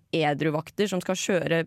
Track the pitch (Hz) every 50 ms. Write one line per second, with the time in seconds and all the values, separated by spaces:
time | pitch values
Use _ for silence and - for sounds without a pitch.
0 | _ - - 165 156 147 147 139 151 160 147 156 160 - - - 202 196 196 180
1 | - - 185 - - - 202 170 156 151 165 165 160